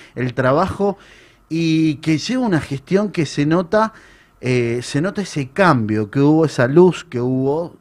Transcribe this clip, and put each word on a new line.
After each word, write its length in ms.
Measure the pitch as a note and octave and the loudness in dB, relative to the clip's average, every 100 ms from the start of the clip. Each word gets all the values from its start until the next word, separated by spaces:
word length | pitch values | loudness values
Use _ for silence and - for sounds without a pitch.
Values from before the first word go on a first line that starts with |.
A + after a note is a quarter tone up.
| - A#2+ | -14 -8
el 180 | B2+ | -6
trabajo 640 | A#2+ B2+ D3 F#3+ - G3+ F#3+ - - - _ - | 0 2 2 0 -2 -4 -4 -12 -20 -20 _ -8
y 500 | D#3+ E3 D#3+ D#3+ C#3 | -2 0 2 0 -2
que 200 | D#3+ D3+ | -2 -2
lleva 260 | - B3+ | -2 -2
una 160 | A#3 D#3 | 0 -2
gestión 520 | - C#3 - F#3+ G#3 | -2 -8 -2 0 0
que 140 | E3 C#3+ | -4 -4
se 200 | - D3 | -2 0
nota, 460 | E3+ E3 G#3+ A3 - - - _ _ | 0 0 0 -2 -6 -20 -20 _ _
eh, 400 | B2 B2+ A#2 A#2+ | -2 0 0 -4
se 180 | - C#3+ | -4 -4
nota 220 | F#3+ G3+ | -4 -4
ese 280 | F3+ D3 B2+ | -6 -6 -4
cambio 600 | - F3+ B2+ G#2+ G#2+ G#2 | 0 2 2 2 -2 -2
que 100 | C3+ | 2
hubo, 240 | D3 D#3+ | 4 4
esa 220 | D#3 - B2 | 2 0 2
luz 380 | D#3 F3+ - | 6 4 2
que 160 | - A#2+ | -6 -4
hubo, 560 | B2+ C3 C3+ D#3+ F3 - | -2 -2 -2 -2 -6 -12